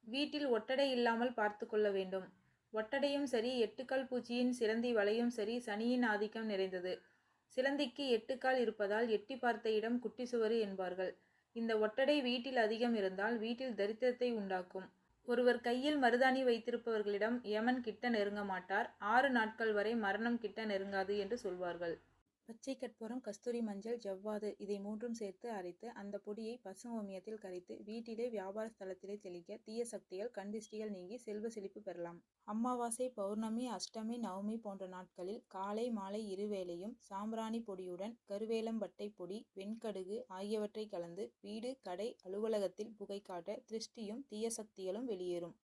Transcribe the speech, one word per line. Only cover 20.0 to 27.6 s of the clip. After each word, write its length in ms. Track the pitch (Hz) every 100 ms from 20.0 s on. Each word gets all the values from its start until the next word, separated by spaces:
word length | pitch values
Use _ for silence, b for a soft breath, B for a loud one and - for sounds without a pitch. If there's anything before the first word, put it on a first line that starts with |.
| 208 208 233 240
கிட்ட 260 | 208 - 220
நெருங்காது 500 | 196 196 196 190 208
என்று 200 | 196 240
சொல்வார்கள். 600 | 196 180 180 170 170 165 _ _ _ _ -
பச்சை 240 | 226 -
கற்பூரம், 460 | 254 247 - 226 254
கஸ்தூரி 380 | 226 208 - 240
மஞ்சள், 360 | 226 196 214 233
ஜவ்வாது 500 | 202 190 208 214 208 196
இதை 200 | 196 202
மூன்றும் 380 | 202 214 240 226
சேர்த்து 300 | 202 190 240
அரைத்து 360 | 226 180 175 226
அந்த 220 | 226 202 202
பொடியை 360 | 202 208 220 247
பசுங்கோமியத்தில் 800 | 190 190 240 233 202 190 180 220
கரைத்து 360 | 196 180